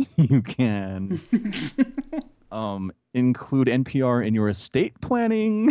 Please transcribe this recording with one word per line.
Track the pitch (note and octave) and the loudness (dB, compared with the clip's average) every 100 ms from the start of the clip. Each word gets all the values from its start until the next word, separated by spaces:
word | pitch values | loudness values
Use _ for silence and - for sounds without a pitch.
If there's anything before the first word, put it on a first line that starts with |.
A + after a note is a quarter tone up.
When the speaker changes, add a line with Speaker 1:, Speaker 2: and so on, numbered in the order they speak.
Speaker 1:
<laughs> | C#4 - | -4 2
You | C3 C3+ | 4 4
can, | A#2 - B2 G#2 F#2+ F#2+ G2 - - A#3+ G#3+ - - - | 0 0 0 0 -4 -6 -6 -8 -2 -2 -2 -6 -4 -2
Speaker 2:
<laughs> | B3+ - - D#4 - _ - | -2 -4 -10 -10 -12 _ -12
Speaker 1:
um, | G#2+ A2 G2 F#2+ - _ | -6 -4 -4 -6 -10 _
include | B2 B2+ B2 - C3+ B2+ | 0 2 0 0 2 4
N | B2 | 2
P | C3 C#3 | 0 0
R | B2+ A#2+ | 2 2
in | G#2+ | 2
your | A2 G#2 | 2 2
estate | G2+ - C3 F#3+ - | 0 -2 0 0 -4
planning. | - A#3+ A3+ A3 A3 G#3+ A3+ | -4 0 0 0 0 2 2